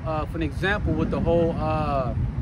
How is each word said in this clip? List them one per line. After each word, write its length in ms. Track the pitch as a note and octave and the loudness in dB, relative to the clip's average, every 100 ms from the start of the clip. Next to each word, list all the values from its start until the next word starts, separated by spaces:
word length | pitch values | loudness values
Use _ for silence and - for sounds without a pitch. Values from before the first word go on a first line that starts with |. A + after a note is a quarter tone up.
| D#3+ | -4
uh, 200 | D#3 D3 | -4 -4
for 100 | E3 | -4
an 60 | |
example, 500 | D#3 - F#3+ G#3 - | -4 -2 0 0 0
with 180 | - F3 | 0 0
the 80 | D3 | 0
whole, 320 | E3 E3+ E3 D#3 | 4 4 4 0
uh, 580 | D#3 D#3 D3 C#3 A#2+ B2+ - - | 0 0 0 0 0 -2 -2 -2